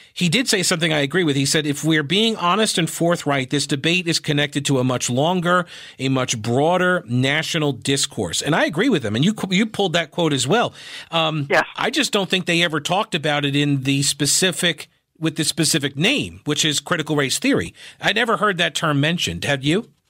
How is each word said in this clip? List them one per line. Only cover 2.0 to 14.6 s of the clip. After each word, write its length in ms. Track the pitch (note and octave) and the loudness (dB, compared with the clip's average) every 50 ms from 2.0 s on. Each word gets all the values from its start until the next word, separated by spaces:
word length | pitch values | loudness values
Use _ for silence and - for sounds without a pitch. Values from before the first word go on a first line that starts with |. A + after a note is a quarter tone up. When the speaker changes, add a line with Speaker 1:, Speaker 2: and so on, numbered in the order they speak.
| D3+ | 2
Speaker 1:
being 320 | C3+ E3+ G3+ A3+ A3+ A3 - | 2 0 2 2 2 0 0
honest 380 | F3 F3 F3+ G#3 A3 G3+ - | 0 0 2 2 0 0 0
and 140 | F#3 E3 D3+ | 0 -2 -2
forthright, 600 | - - E3+ E3+ F3 E3 - C#3+ C#3 C#3 C3 B2+ | -2 0 0 0 0 0 0 0 0 0 0 0
this 180 | - C#3+ C3+ - | -2 -2 -2 -2
debate 400 | D3+ C#3 B2 D#3+ E3+ F3+ F3 E3 | -2 -2 0 0 0 0 0 -2
is 100 | D#3 - | -2 -2
connected 460 | - - D3 C#3+ D3 C#3+ - D3 C#3 | -2 -2 0 0 0 0 -2 -2 -2
to 160 | - C#3 B2+ | 0 2 2
a 40 | B2+ | 2
much 240 | B2+ B2+ B2 - - | 2 0 0 -2 -2
longer, 560 | B2 B2+ D3 E3 F#3 F#3 E3 F3 F3+ F3+ E3+ - - - - - - | 0 2 2 2 2 0 2 2 2 2 0 -2 -8 -18 -18 -18 -10
a 120 | - B2+ C3+ | -6 -2 0
much 340 | C3+ C3 B2+ B2 - A2 G#2+ | 0 0 0 0 -2 -4 -2
broader 640 | A#2 A#2+ C3 D3 E3 F3+ F#3 F3+ F3+ F3+ F3+ B2+ | 0 2 2 4 4 4 2 2 2 0 0 -2
national 640 | G#2+ A#2+ B2 C3 C3+ D3 D#3 D#3 - - E3 D3+ C#3+ | -2 0 2 2 2 2 0 -2 -2 -2 0 0 0
discourse." 720 | C#3 G#2+ - - C#3 C3+ - - - - G2+ E2 D2+ - - | -2 -2 -2 0 0 0 0 -2 -4 -4 -4 -4 -4 -4 -2
And 100 | C#3+ D#3 | 0 0
I 120 | G3+ C#4+ | 0 0
agree 240 | D#4+ D#3+ D#3 A3+ C#4+ | 0 0 0 0 2
with 160 | A3 D3 A#2 | 2 0 0
him. 100 | G2+ G#2 | 0 0
And 100 | A2+ D3+ | 2 2
you, 80 | G3+ G#3+ - - F#3+ | 2 2 0 -2 0
you 140 | F#3 F3+ - | 0 0 0
pulled 280 | A3 - - G3+ F#3 D#3 | 0 0 -2 -2 0 0
that 180 | E3+ E3 - | 0 -2 -2
quote 220 | - - E3+ D#3 C#3+ | -2 -2 0 0 0
as 120 | B2+ A#2+ C3 | 0 0 2
well. 260 | F#3 A#3+ G#3 A#2 - - - - - - - - - | 2 2 2 0 -4 -8 -18 -16 -16 -16 -10 -4 -2
Um, 340 | E3 D#3+ D#3 D#3 D#3 C#3+ D3 | 0 0 0 0 -2 -2 0
Speaker 2:
Yes. 140 | G3 D#3 - - - | 2 2 2 0 -2
Speaker 1:
I 140 | - - G#3+ | -4 -4 -2
just 220 | C4 D#4 B3 - - | 0 0 0 0 0
don't 160 | G#3 F#3+ - | 0 0 0
think 180 | F#3+ F#3 E3+ | -2 -2 0
they 180 | - E3+ E3 E3+ | 0 0 2 2
ever 160 | E3+ D3+ D3+ | 0 0 -2
talked 340 | D3 - F3 G3 G#3+ - - | -2 0 0 0 0 0 -2
about 300 | E3 C#3 D#3 D3 D3 C#3+ | -4 -2 0 0 0 0
it 100 | C#3+ C#3 | 2 2
in 300 | C#3+ D3 D3 C#3+ C3+ B2 | 2 2 2 2 0 0
the 180 | C#3 C#3 C#3 C#3 | 0 0 0 0
specific, 880 | - - - D3 C3+ - - F#3 F#3 E3 - | 0 0 0 0 0 2 2 2 0 0 0